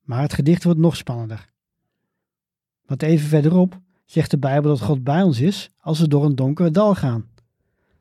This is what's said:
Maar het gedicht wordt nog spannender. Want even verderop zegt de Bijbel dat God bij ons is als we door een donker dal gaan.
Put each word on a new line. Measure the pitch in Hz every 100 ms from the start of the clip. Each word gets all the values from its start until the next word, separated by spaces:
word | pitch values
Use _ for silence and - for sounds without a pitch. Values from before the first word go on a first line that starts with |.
Maar | - 120
het | 143
gedicht | - 139 175
wordt | 175 160
nog | 165 -
spannender. | - 120 113 110 - _ _ _ _ _ _ _ _ _ _ _ _ _
Want | _ 135
even | 156 165 147
verderop | 151 147 180 180 - _ _ _
zegt | - 147
de | 143
Bijbel | 131 143 147
dat | 143
God | - 139
bij | 123 151
ons | 190 117
is | 147 202 - _
als | - 156
we | 165
door | 143
een | 151
donker | 131 131 147 170
dal | 160 214
gaan. | 185 170 117 - _ _ _ _ _ _ _